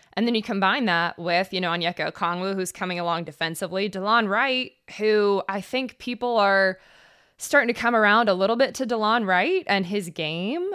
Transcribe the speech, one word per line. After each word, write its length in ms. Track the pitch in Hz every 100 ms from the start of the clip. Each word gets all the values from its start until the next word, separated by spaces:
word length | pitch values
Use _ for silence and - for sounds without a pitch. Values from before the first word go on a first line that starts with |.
| _
And 120 | - 233
then 80 |
you 80 | 226
combine 420 | 214 196 190 262 220
that 320 | 170 170 -
with, 360 | 170 175 190
you 60 | 185
know, 80 | 180
Onyeka 420 | 170 170 175 156
Okongwu, 420 | - 170 175 190
who's 160 | 196 180
coming 300 | - 185 175
along 240 | 170 170
defensively, 640 | 160 - 165 165 180 185 202
DeLon 400 | 185 202 233 208
Wright, 440 | 208 269 254 254 _ - -
who 440 | 214 214 202 196 -
I 140 | 196
think 340 | - 254 254 -
people 380 | - 233 247 233
are 420 | 202 196 190 185 - - - _ _ -
starting 340 | - 294 240
to 80 | -
come 140 | 233 233
around 320 | 208 214 220
a 60 |
little 220 | 185 196 233
bit 180 | 262
to 120 | - 240
DeLon 400 | 233 214 233 196
Wright 380 | 180 254 370 -
and 200 | 196 180
his 240 | 208 175
game. 580 | 160 156 165 196 320 381